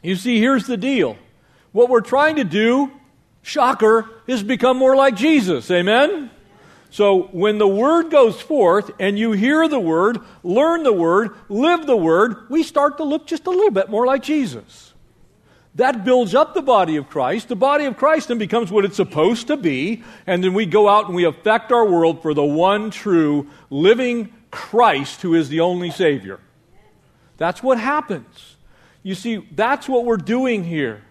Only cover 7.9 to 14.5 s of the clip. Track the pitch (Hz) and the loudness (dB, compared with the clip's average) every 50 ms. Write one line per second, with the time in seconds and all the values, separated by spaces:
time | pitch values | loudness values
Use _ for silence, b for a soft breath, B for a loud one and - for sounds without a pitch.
7.9 | 320 339 330 330 320 294 262 233 185 - - - 311 285 208 175 165 - 202 - | 2 2 0 2 4 4 4 4 2 -4 -8 -4 0 2 2 4 2 2 0 -4
8.9 | - - 190 196 202 202 220 233 220 196 202 254 294 311 330 320 302 269 202 165 | -10 -6 -4 -4 -2 -2 -2 -2 0 0 0 0 2 2 2 0 0 -2 -2 0
9.9 | 160 160 180 208 240 220 B B B B B 180 180 226 285 320 339 339 320 269 | 0 2 2 0 0 -2 B B B B B -2 0 2 2 2 0 0 0 0
10.9 | 220 185 170 165 170 196 226 220 B B B B 202 208 262 320 349 349 320 285 | 0 2 2 2 2 2 0 -2 B B B B -4 -2 0 0 0 0 0 0
11.9 | 262 220 165 160 160 175 208 240 214 - - - 247 320 320 - - 302 285 294 | 0 0 2 2 2 2 2 0 -2 -8 -12 -6 -4 -4 -4 -2 -2 0 0 0
12.9 | 285 - 320 285 285 320 320 - 339 311 _ - 370 359 415 427 226 196 190 190 | -2 -2 -6 -4 -4 -6 -6 -6 -10 -8 _ -4 -2 2 2 2 2 0 -2 -2
13.9 | 214 208 240 247 269 277 - - 302 302 269 196 | -2 -2 0 0 0 -2 -2 -2 -4 -2 -2 -4